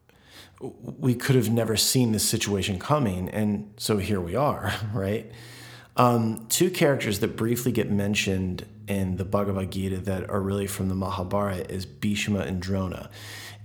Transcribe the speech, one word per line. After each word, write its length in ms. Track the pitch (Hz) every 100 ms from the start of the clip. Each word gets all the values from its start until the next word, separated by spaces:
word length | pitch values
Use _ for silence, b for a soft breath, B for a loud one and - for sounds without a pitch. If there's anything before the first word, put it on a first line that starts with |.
| _ B B B B B
w-, 160 | - - 127 -
we 160 | 135
could 220 | 120 - 127
have 140 | 107
never 260 | 117 110 107
seen 360 | - 135 120
this 140 | 104 -
situation 520 | 110 - 101 92 92
coming, 500 | - 151 113 90 92
and 440 | 107 107 101 - -
so 200 | - 107
here 220 | 92 98
we 160 | 85 104
are," 360 | 143 98 95 -
<laughs> 100 | 110
right? 360 | 101 95 110 - B B B B B B -
Um, 500 | 123 117 110 110 -
two 220 | - 180
characters 500 | - 160 127 113 101
that 160 | 107 -
briefly 360 | 113 120 131
get 180 | 110 101
mentioned 760 | 101 101 104 101 92 92 90 - - 104
in 280 | 98 95 95
the 80 |
Bhagavad 460 | 95 101 101 95 95
Gita 280 | 95 95 95
that 320 | 98 92 -
are 100 | 101
really 260 | 98 101 98
from 220 | - 95
the 60 |
Mahabharata 760 | 95 92 95 92 101 101 92 -
is 140 | 95 92
Bhishma 540 | - 104 104 - 98
and 200 | 71 92
Drona. 500 | 90 95 92 - - B B B B B